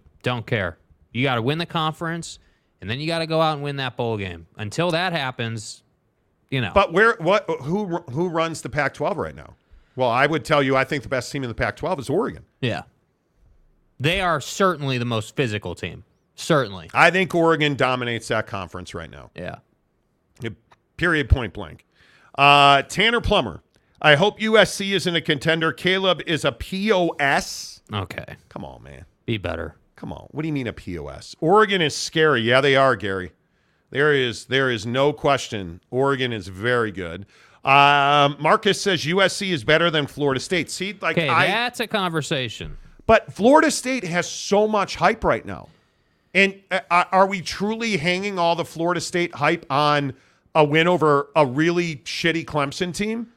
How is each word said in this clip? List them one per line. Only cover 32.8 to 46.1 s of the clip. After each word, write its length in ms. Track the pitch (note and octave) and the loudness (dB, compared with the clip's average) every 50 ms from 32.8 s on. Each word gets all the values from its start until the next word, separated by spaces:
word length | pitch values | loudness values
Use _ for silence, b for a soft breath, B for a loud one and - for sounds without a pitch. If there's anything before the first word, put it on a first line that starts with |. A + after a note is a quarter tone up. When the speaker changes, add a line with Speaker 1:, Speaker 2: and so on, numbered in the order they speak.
| C3+ C3 A#2+ | 4 4 2
Speaker 2:
Gary. 340 | F#2+ G#2 G2 F#2+ F#2+ F2+ F2+ _ _ _ _ _ _ _ _ _ _ _ _ | 0 -2 -4 -4 -6 -6 -10 _ _ _ _ _ _ _ _ _ _ _ _
There 220 | - C3 D3 D3+ | -2 0 2 2
is, 340 | D3 C3+ B2+ A#2+ G#2 - - | 2 2 0 -2 -4 -8 -6
there 260 | - B2+ C3+ C3+ B2+ | -2 0 0 2 0
is 120 | A#2+ A2 G2+ | -2 -2 -4
no 280 | A#2 A#2+ C3 C#3 D3 | -4 0 2 2 2
question. 680 | D3 - - C#3+ C#3 B2 - - A#2 G2+ F#2+ E2+ E2 F2+ _ - | 0 0 0 0 0 0 -2 -6 -8 -8 -8 -10 -12 -16 _ -6
Oregon 400 | A#2+ B2+ C#3 C#3 C#3 B2+ C3 A#2+ | -2 0 0 0 0 0 -2 -4
is 160 | A#2 G#2 F2 F#2+ | -4 -6 -8 -10
very 420 | F#2 F#2 G#2+ B2 B2 A#2+ A2+ G#2+ | -10 -4 -2 0 0 0 0 -2
good. 360 | F2 F#2+ F2 E2 E2+ G2 G2+ b b b b b b b b | -4 -8 -10 -10 -10 -12 -14 b b b b b b b b
Um, 720 | C3+ C#3 C#3+ C#3+ C#3+ C#3+ C#3+ C#3 C#3 D3 D3 C#3+ C#3+ D3 C#3+ | 4 6 8 8 8 6 6 4 4 4 4 4 2 2 0
Marcus 400 | D3 D#3 G#3 - - G3 F3+ - | 2 2 2 2 2 0 0 0
says 240 | - G3+ F#3 C3+ B2 | 0 -2 -2 -2 -2
U 160 | D3 F3+ G3 | -2 2 2
S 140 | F#3+ F3 - | 2 2 0
C 160 | - G3+ F#3+ | -2 -4 -4
is 100 | F3 C3+ | -4 -2
better 260 | G#2+ - D3+ D#3+ E3+ E3+ | 2 2 4 4 4 2
than 200 | D#3 D#3 C#3+ - | 2 0 -2 -2
Florida 320 | - C#3+ C#3+ C#3 C3+ B2+ | -4 -2 0 0 0 0
State. 280 | - - - E3+ C#3 - | -2 -2 -2 -2 -2 -4
See, 300 | - - F#3 G3+ G#3 G#3 | -8 -8 -8 -8 -8 -4
like, 160 | - D#3+ D#3+ | -4 -2 0
Speaker 1:
Okay, 120 | E3+ D#3+ C3+ | 0 0 2
Speaker 2:
I 180 | D#3+ E3+ F#3 | 2 2 2
Speaker 1:
that's 320 | F#3 G3+ A3+ A#3+ B3 - - | 2 2 -2 -2 -4 -4 -6
a 80 | A3+ | -8
conversation. 920 | - - G#3 F#3 F3 E3 D#3 C#3 - D#3+ C3+ B2+ A2 - - F2 D2+ - - b b b b b | -4 -4 -2 -2 -2 -2 -4 -4 -2 -4 -4 -4 -6 -8 -10 -12 -12 -12 -16 b b b b b
Speaker 2:
But 260 | - A3+ G#3 - - | 4 4 4 4 -2
Florida 380 | - - G3 B3+ D4 D#4 D#4+ D4 | -6 2 4 6 6 8 6 4
State 320 | - - - B3+ C4 B3 | 0 -2 -4 -4 -4 -4
has 260 | F#3 E3 E3+ F3 E3 - | -4 -4 -2 -2 -4 -4
so 380 | - - - - G3+ G#3 G#3+ | -8 -10 -4 0 2 2 2
much 300 | G#3+ G#3+ G3+ F#3 - - | 2 0 0 -2 -2 -2
hype 260 | - E3 G3 A#3 A#3 | 0 2 2 2 2
right 240 | - E3+ B2 G#2+ - | 0 0 0 0 -4
now. 220 | F#2+ F#2 C2 - - _ _ _ _ _ _ _ _ | -10 -14 -14 -14 -20 _ _ _ _ _ _ _ _